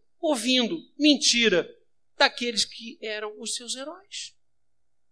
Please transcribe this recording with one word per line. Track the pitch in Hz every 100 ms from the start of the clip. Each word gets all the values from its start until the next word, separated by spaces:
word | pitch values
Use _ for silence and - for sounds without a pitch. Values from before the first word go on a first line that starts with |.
| _ _
ouvindo | 330 269 233 254 226 170 - -
mentira | 302 277 - 240 226 180 147 - _ _ _ -
daqueles | 277 - 240 214
que | - - 226 -
eram | 220 214 214 214
os | 226
seus | - 240 247
heróis. | 277 359 349 - - - _ _ _ _ _ _ _